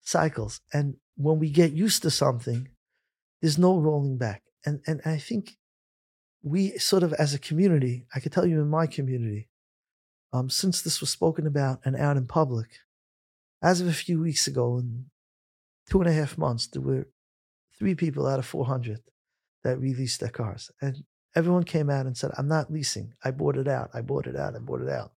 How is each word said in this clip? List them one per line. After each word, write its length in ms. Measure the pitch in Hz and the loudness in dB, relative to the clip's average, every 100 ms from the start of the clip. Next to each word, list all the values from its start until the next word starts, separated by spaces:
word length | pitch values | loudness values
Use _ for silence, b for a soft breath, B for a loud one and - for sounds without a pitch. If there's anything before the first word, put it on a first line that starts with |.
cycles. 600 | - 170 156 135 107 - _ | 0 2 2 0 -8 -8 _
And 220 | 147 143 - _ - | -2 -2 -4 _ -2
when 240 | 143 160 | 2 2
we 100 | 156 | 2
get 220 | 147 170 | 6 4
used 300 | 147 214 - | 4 2 2
to 80 | 170 | 0
something, 580 | - 160 120 120 120 131 _ _ _ _ _ _ _ | 2 2 2 -2 -4 -6 _ _ _ _ _ _ _
there's 160 | 160 147 | 0 4
no 200 | 180 185 | 4 6
rolling 380 | 156 147 139 127 | 4 2 0 0
back. 260 | 120 101 _ _ - | -2 -4 _ _ -6
And, 160 | 147 - | -6 -4
and 160 | 156 - | -4 -2
I 120 | 156 | -4
think 400 | - 226 - - _ _ _ _ _ _ _ _ | -2 -6 -6 -14 _ _ _ _ _ _ _ _
we 340 | 143 165 196 - | -4 0 0 -2
sort 260 | - 190 | 2 4
of, 100 | 175 | 4
as 200 | 151 147 | 2 2
a 60 | 143 | 0
community, 680 | - 151 196 160 127 123 - 135 | -2 2 4 4 2 -2 -6 -6
I 40 | |
could 120 | 147 | -2
tell 140 | 185 180 | 2 2
you 160 | 160 | 2
in 80 | 147 | 2
my 180 | 156 160 | 2 0
community, 600 | - 135 127 117 104 110 _ _ _ _ _ _ _ _ | 0 -4 -2 -2 -4 -8 _ _ _ _ _ _ _ _
um, 160 | 127 127 | -2 -2
since 320 | - 190 175 | 0 0 0
this 200 | - - | -2 -4
was 80 | 147 | -4
spoken 360 | - 165 160 156 | 0 0 2 -2
about 360 | 143 139 127 - | 0 0 0 -2
and 100 | 131 | 0
out 220 | 143 143 | 2 2
in 80 | 123 | 2
public, 540 | 165 156 120 110 - _ _ _ _ _ _ _ _ | 2 2 0 -4 -12 _ _ _ _ _ _ _ _
as 200 | 160 180 | 2 4
of 60 | 180 | 2
a 60 | |
few 260 | 151 - 170 | -2 0 0
weeks 280 | 165 143 - | 0 0 -2
ago, 300 | 135 120 123 | 0 0 0
in 260 | 123 117 131 _ _ _ _ _ _ _ _ | -4 -6 -12 _ _ _ _ _ _ _ _
two 100 | 190 | 2
and 100 | 175 | 4
a 40 | |
half 240 | 156 143 - | 2 0 -2
months, 300 | 151 117 - | -2 -2 -6
there 140 | 135 | -6
were 260 | 135 131 - _ _ _ _ _ _ _ | -2 -2 -4 _ _ _ _ _ _ _
three 180 | 208 175 | -2 0
people 300 | 165 143 135 | -2 0 0
out 120 | 135 | 0
of 60 | 127 | -2
four 200 | - 120 | -4 -2
hundred 360 | 131 120 107 _ _ _ _ _ _ | -2 -4 -8 _ _ _ _ _ _
that 160 | - 127 | -4 -2
released 400 | 131 127 127 - | -2 -2 -4 -4
their 100 | 120 | -6
cars. 420 | - 113 101 - _ | -4 -6 -6 -14 _
And 220 | 139 135 - _ _ - | -6 -6 -14 _ _ 0
everyone 280 | 170 180 | 2 2
came 260 | 170 165 147 | 2 0 0
out 160 | 139 131 | 0 -2
and 120 | 123 | -4
said, 140 | - - | -6 -4
"I'm 100 | 139 | 0
not 240 | 156 147 | 0 0
leasing. 420 | 156 139 - 110 - | -4 -4 -6 -10 -8
I 80 | - | -6
bought 260 | 131 151 135 | -2 0 0
it 100 | 135 | 0
out. 240 | 131 123 | -2 -4
I 80 | 120 | -8
bought 240 | 123 139 127 | -4 -4 -4
it 100 | 67 | -4
out. 200 | - 123 | -6 -6
I 40 | |
bought 220 | 120 64 | -8 -6
it 80 | 64 | -4
out." 220 | 67 - | -6 -8